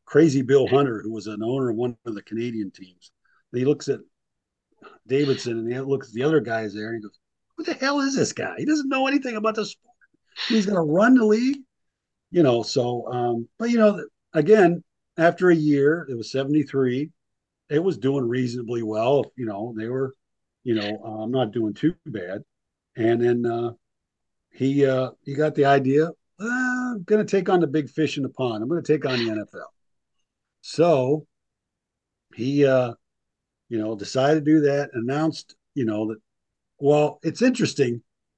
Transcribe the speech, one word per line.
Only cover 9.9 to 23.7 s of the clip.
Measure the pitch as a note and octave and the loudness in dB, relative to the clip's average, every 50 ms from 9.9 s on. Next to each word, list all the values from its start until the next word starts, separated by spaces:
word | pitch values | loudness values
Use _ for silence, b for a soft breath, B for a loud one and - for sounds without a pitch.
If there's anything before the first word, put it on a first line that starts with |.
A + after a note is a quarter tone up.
| _ _ _ _ _ _ _ _ _ - - - | _ _ _ _ _ _ _ _ _ -10 -4 0
He's | A#3 A3 F#3+ | 2 2 2
gonna | G3 G3+ F3+ D#3+ | 2 2 0 0
run | D3 D3+ F3+ G#3+ B3 C4 | 2 4 4 6 6 6
the | B3+ A3 | 6 6
league?" | G#3+ G#3+ A3+ B3 C4 C#4+ C#4 - _ _ _ _ _ _ _ _ _ _ _ _ _ | 4 4 2 2 0 -2 -4 -6 _ _ _ _ _ _ _ _ _ _ _ _ _
You | - F3 D#3+ | 2 2 4
know, | C3 A#2+ A#2 G#2+ | 4 4 2 0
so, | - - C3 A#2+ B2 B2 A#2+ - - | -2 -2 -2 -2 -2 -2 -6 -6 -6
um, | B2+ B2+ A#2+ A#2+ A#2 A#2 A#2 - _ - | -4 -2 -2 -2 -2 -4 -6 -8 _ -6
but, | A3+ A#3+ | -2 0
you | A#3+ A3+ | 2 4
know, | G#3+ G#3 G3 E3 C#3+ - _ _ _ _ - | 4 4 4 2 -4 -14 _ _ _ _ -2
again, | D#3+ D3 E3+ G#3+ A3 F#3 E3+ F3 D#3 - _ _ _ _ _ _ | 0 4 6 6 8 8 6 4 0 -6 _ _ _ _ _ _
after | - E3 F3 F3 - F3+ F3+ | 2 2 2 4 4 4 4
a | E3+ | 4
year, | D#3+ D3+ D3+ D3 C#3+ C#3 D3 D#3+ F3 D#3 C3+ | 4 4 2 2 4 4 4 2 0 -2 -6
it | B2+ | -8
was | A#2 A2 - - | -8 -8 -6 -4
seventy-three. | C3+ C#3 C#3 D3 D3+ C#3 - - C3+ C3+ B2+ B2 C3 D3+ E3 - _ _ _ _ _ _ _ _ _ _ - | -4 -2 0 0 0 0 0 0 0 0 0 0 -2 -4 -6 -10 _ _ _ _ _ _ _ _ _ _ -4
It | D3 D3+ F3 | -2 0 0
was | F#3+ D#3 | 0 -2
doing | G#2+ A2+ C3+ C#3 C#3+ B2+ A#2 | 0 0 0 0 0 -2 -2
reasonably | A#2+ B2+ B2+ A#2+ A#2 B2+ A#2 A2 A#2+ A#2 A2+ | -2 -2 -2 -4 -4 -6 -8 -6 -6 -6 -4
well. | G#2+ G#2+ G#2+ A2+ B2 C#3+ C#3 A2 - _ | -4 -2 0 2 2 2 2 2 -2 _
You | B2+ B2 | -10 -8
know, | A2 G2+ G2 A2 A#2+ A2+ | -8 -8 -8 -8 -10 -8
they | G#2+ A2 A#2 | -8 -8 -6
were, | B2+ C3 C3+ C3 C3+ _ _ _ _ _ _ _ _ _ - | -4 -4 -6 -6 -8 _ _ _ _ _ _ _ _ _ -4
you | B2+ A2+ | -2 -2
know, | G#2+ G#2 G#2 G#2+ G#2+ - | -2 -2 -4 -6 -8 -10
uh, | - - - - | -12 -10 -8 -6
not | A#2 B2+ B2+ B2 G#2 G2+ | -4 -2 -2 -2 -2 -2
doing | A#2+ A2+ G#2+ G#2 | -4 -4 -4 -4
too | - - D#3 F3+ - - | -2 -2 -2 -2 -4 -8
bad. | - - G2+ F2+ F2+ F#2+ B2 D3 _ _ _ _ _ _ _ _ _ _ | -14 -12 -10 -10 -10 -10 -12 -12 _ _ _ _ _ _ _ _ _ _
And | A#2+ A2+ A2+ A#2 A#2+ A#2+ | -2 0 0 2 2 2
then, | B2 A#2+ A#2+ A#2+ | 2 0 0 0
uh, | A#2 A#2 - - - | -2 -4 -4 -4 -6